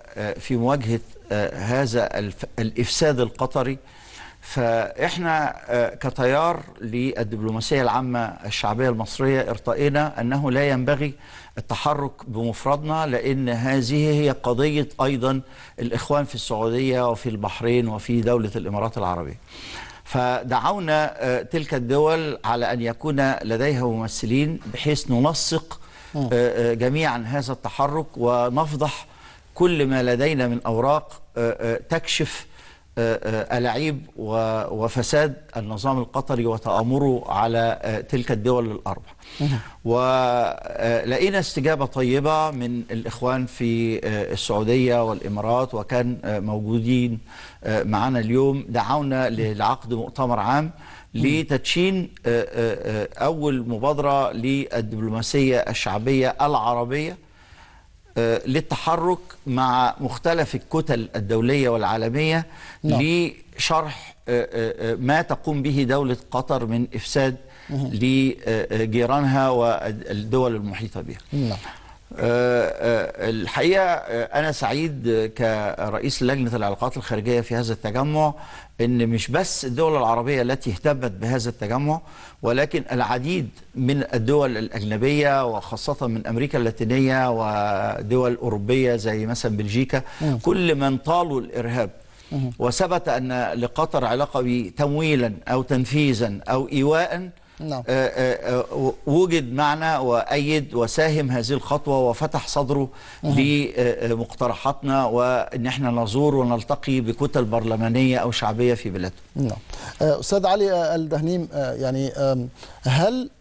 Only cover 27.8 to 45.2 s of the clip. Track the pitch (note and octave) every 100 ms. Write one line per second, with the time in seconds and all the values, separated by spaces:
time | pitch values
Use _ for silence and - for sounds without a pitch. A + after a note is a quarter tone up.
27.8 | C#3+ D3+ C#3+ - A#2+ B2 B2 B2+ D#3+ D3
28.8 | D3 - - - - - - - F3+ E3
29.8 | C3+ C3 B2 B2 D3 D3 B2 A#2+ - A2+
30.8 | C3 D3+ - - - - A#2 - A2+ A#2
31.8 | - E3 - - D3+ - - - - -
32.8 | - - A#2 A2+ G#2+ A2 - B2 A#2+ A#2
33.8 | D#3 C#3+ D#3 - G#2+ A2 A2+ A2 - G#2+
34.8 | A2+ B2+ A2+ D3 D3+ C3+ - A#2 G#2 G#2+
35.8 | C3+ C3 A#2 C3+ C3+ B2+ A#2 A2 A2 G2
36.8 | A2+ C3+ C#3 B2 - G2 A2+ A#2 A#2 -
37.8 | G#2+ A2 - C3 A#2+ A2+ A2 B2 A#2 G#2
38.8 | - F#2 - - - - D3 B2+ - -
39.8 | A2+ A#2 B2+ C3 B2+ B2 G#2 - - -
40.8 | A#2 A#2 A#2 C3 F#3+ G3 D#3 - C#3 D#3
41.8 | C3+ C3+ B2+ C3+ D3 D#3 D#3 C3+ A#2+ A#2+
42.8 | A2 A2+ A2+ - B2+ C3 B2 - A#2 A#2
43.8 | A2+ A2+ G#2 G#2+ G2+ G2+ - G#2+ A2 B2+
44.8 | B2+ A#2+ A2+ G#2